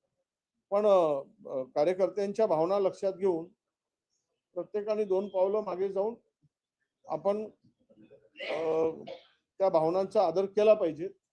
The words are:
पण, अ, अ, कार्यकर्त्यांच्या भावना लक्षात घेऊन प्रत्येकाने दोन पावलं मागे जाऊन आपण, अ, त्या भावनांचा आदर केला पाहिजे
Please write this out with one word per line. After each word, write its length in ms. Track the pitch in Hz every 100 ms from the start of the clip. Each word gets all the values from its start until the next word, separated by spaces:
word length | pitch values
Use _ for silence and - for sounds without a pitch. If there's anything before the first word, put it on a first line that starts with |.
| _ _ _ _ _ _ -
पण, 160 | 202 214
अ, 340 | 190 165 143 - _ -
अ, 120 | 131
कार्यकर्त्यांच्या 840 | 131 147 160 185 180 190 202 202 214
भावना 320 | 156 165 202
लक्षात 340 | 190 180 196
घेऊन 320 | 180 190 170 175 _ _ _ _ _ _ _ _ _ _
प्रत्येकाने 500 | 180 170 208 208 214
दोन 240 | 208 185 202
पावलं 320 | 190 190 214
मागे 320 | 208 180 196
जाऊन 220 | 190 208 233 _ _ _ _ _ _ _ _ -
आपण, 380 | 156 147 208 214 - _ _ _ - - - _ - -
अ, 420 | - 160 160 160 160 - - - _ _ -
त्या 100 | 190
भावनांचा 580 | 170 160 185 190 214 180
आदर 200 | 165 196
केला 280 | 196 214
पाहिजे 340 | 214 175 143 185 - _